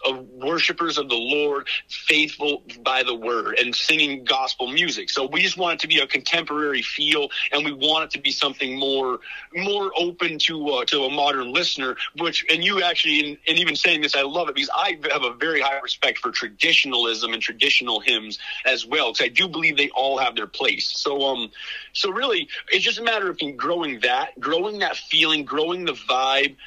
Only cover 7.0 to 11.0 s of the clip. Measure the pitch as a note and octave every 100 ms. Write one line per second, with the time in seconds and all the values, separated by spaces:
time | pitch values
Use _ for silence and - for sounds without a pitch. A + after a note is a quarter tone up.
7 | D3 D3+ C#3+ - - D3+ D3 C#3 D3 D#3+
8 | D#3 - C#3+ - C#3+ C3 C3+ C3 C#3 C3+
9 | C3 B2 - - - E3+ G3 G3+ G3 F3
10 | F3 F3 E3+ D#3 E3 D#3+ D3 C3 A#2+ D3